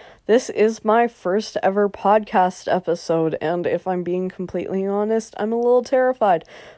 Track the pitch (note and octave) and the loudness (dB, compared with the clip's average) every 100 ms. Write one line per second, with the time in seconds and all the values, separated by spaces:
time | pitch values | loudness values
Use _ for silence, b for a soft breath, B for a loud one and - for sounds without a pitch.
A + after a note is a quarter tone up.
0 | B B - A#3 - - G#3+ A3 G#3+ A3+ | B B 0 2 2 0 0 0 0 2
1 | A#3+ - F3+ G3+ G#3+ - F#3+ G3 G3+ - | 2 -2 -2 -2 -2 -2 -2 0 -2 0
2 | G3 G#3+ G#3 G#3 F#3 - - F3+ F3+ F3 | 2 2 2 0 0 0 -2 -2 0 -4
3 | - E3 D#3+ - D#3 F3 E3 F3 F#3+ F3+ | -2 0 0 -2 -2 -2 -2 -4 -2 -4
4 | F3 F3+ F#3 - F3+ F#3 - F#3+ G3 G3+ | -2 -4 -4 -8 -8 -8 -6 -4 -4 -2
5 | G#3 A3+ A3 - G#3 A#3 A#3+ B3 A#3+ C4 | 0 -2 -4 -8 -4 0 2 2 2 0
6 | B3+ C4 G#3 E3 - B B | 2 2 2 2 -2 B B